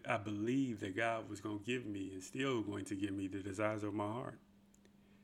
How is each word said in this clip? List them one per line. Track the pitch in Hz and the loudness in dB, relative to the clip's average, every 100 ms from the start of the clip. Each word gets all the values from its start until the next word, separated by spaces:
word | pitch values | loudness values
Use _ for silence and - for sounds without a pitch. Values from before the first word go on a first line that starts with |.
| - | 0
I | 113 | 0
believed | 104 104 113 135 131 104 | 0 0 2 4 2 0
that | 104 98 | -2 2
God | 117 113 107 | 2 2 -2
was | 101 | -6
gonna | 107 104 107 | -4 -2 0
give | 127 113 | 0 0
me | 101 95 | -4 -4
and | 95 | -6
still | 90 135 135 120 | -6 0 2 2
going | 101 101 95 | 2 -2 -2
to | 98 | 0
give | 98 | 0
me | 98 95 | 0 -2
the | 98 | -2
desires | 95 98 107 107 | -2 2 2 2
of | 104 | 0
my | 104 104 | 0 0
heart. | 117 - - - - - - - - - - | -2 -4 -8 -18 -20 -20 -20 -20 -20 -20 -20